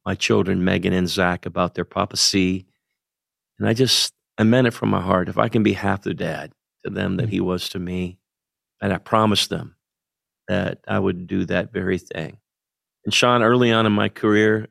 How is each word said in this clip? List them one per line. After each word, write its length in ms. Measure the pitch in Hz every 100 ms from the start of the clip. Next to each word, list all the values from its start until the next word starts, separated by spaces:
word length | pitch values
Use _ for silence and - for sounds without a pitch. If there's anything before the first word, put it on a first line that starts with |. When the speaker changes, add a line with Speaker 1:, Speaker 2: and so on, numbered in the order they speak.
Speaker 1:
my 100 | -
children, 480 | 95 - 110 92 95
Megan 300 | 92 95 92
and 160 | 92 87
Zach, 380 | 98 90 90 85
about 280 | 90 87
their 120 | - 85
Papa 320 | 95 90 -
C. 480 | - 98 92 92 - _ _ _ _ _ _ _ _ -
And 80 | 107
I 60 |
just 400 | 113 127 - - _ _ -
I 40 |
meant 220 | 110 123 123
it 60 |
from 160 | - 107
my 100 | 98
heart. 280 | 90 92 90
If 100 | 101
I 100 | 113
can 140 | 113
be 120 | 104
half 280 | 98 98 98
the 120 | -
dad 380 | - 82 73 73 _ _ _
to 60 | 98
them 260 | 98 95 92
that 100 | 107
Speaker 2:
Mm. 40 |
Speaker 1:
he 80 | 98
was 280 | 92 90 -
to 80 | 95
me, 400 | 87 92 90 90 _ _ _ _ _ _
and 120 | 101
I 60 | 90
promised 500 | - 110 107 98 -
them 260 | 85 - _ _ _ _ _ _ _ -
that 320 | 95 95 90 -
I 120 | 101
would 280 | 95 90 90
do 180 | 98 92
that 260 | 92 104
very 260 | 95 95 90
thing. 400 | - - 71 - _ _ _ _ _ _
And 100 | -
Sean, 280 | - 123 123
early 280 | 110 123 120
on 140 | 113 110
in 60 |
my 160 | 104 104
career, 580 | - 107 107 107 110 110